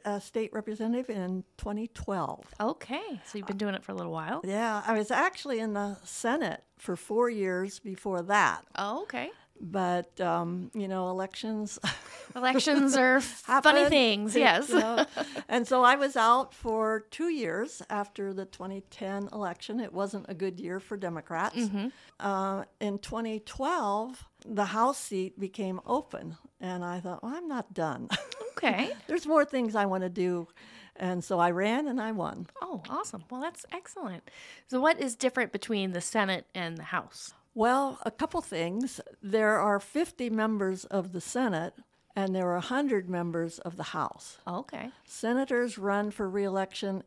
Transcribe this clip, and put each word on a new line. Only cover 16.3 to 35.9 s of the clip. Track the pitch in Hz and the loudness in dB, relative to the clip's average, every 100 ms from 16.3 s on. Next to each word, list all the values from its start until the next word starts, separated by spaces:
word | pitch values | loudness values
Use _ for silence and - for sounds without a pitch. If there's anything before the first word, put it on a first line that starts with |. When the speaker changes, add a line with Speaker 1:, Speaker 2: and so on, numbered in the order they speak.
| 247 269 | 6 4
Speaker 1:
for | - 240 220 220 220 214 | -4 -2 2 2 0 -4
two | - 330 | -4 -2
years | 311 202 170 233 - - | 0 -2 -2 -4 -8 -6
after | 208 202 - 196 | -4 -4 -6 -6
the | 190 190 | -6 -8
twenty | - 185 196 - | -10 -10 -10 -12
ten | - 190 196 202 | -10 -6 -4 -6
election. | 220 196 175 - 226 | -4 -6 -6 -6 -6
It | 226 | -4
wasn't | 175 202 202 - | -4 -4 -4 -8
a | |
good | 180 190 185 | -6 -6 -4
year | 170 185 | -6 -8
for | - 202 | -8 -6
Democrats. | 185 165 - 165 202 - | -6 -6 -6 -4 -2 -2
Speaker 2:
Mm-hmm. | 220 196 226 - - - | -2 -2 -4 -8 -20 -6
Speaker 1:
Uh, | 202 190 196 196 - - | -2 0 0 -2 -6 -6
in | 208 202 | -4 -4
twenty | - 233 226 220 | -6 -6 -4 -6
twelve, | 214 - 269 349 214 208 233 254 - _ - | -8 -4 -2 0 0 0 -4 -10 -18 _ -6
the | 208 196 | -2 0
House | 208 247 277 | 4 2 2
seat | - 190 185 - | -4 -4 -4 -6
became | 196 208 190 185 - | -8 -4 -4 -4 0
open, | 254 - - 165 165 - - | 0 0 -10 -12 -14 -20 -12
and | 185 180 | -8 -6
I | 175 180 | -6 -6
thought, | 180 180 | -8 -8
"Well, | 233 311 | -8 -8
I'm | 349 | -6
not | 254 - | -6 -6
done." | 180 160 127 123 | -4 -4 -4 -6
<laughs> | - 554 523 440 - | -6 -6 -10 -10 -2
Speaker 2:
Okay. | 269 196 330 571 - | 0 0 -2 -6 -6
Speaker 1:
There's | 339 302 | -4 2
more | 311 285 | 4 4
things | 269 233 214 | 0 0 0
I | 202 | 0
wanna | 185 185 | 0 -2
do. | 175 180 175 165 - - - - - | 0 0 0 -4 -14 -20 -20 -20 -6
And | 185 180 | -4 -2
so | - 180 | 0 2
I | 175 | 4
ran | 175 202 240 302 | 4 2 0 0
and | 240 | -2
I | 220 | -4
won. | 214 160 - 175 - | -4 -4 -6 -12 -12
Speaker 2:
Oh, | 359 262 151 | -10 -10 -6
awesome. | 320 415 202 - | -6 -6 -10 -12
Well, | 254 | -8
that's | 311 339 - | -8 -10 -14
excellent. | 349 - 403 269 175 - - - - - | -14 -12 -10 -10 -10 -16 -20 -20 -20 -4
So | 254 | 2
what | 294 330 | 4 4
is | 269 226 | 0 0
different | 254 254 214 | 0 2 -2
between | 202 - 214 190 | -2 -2 -2 0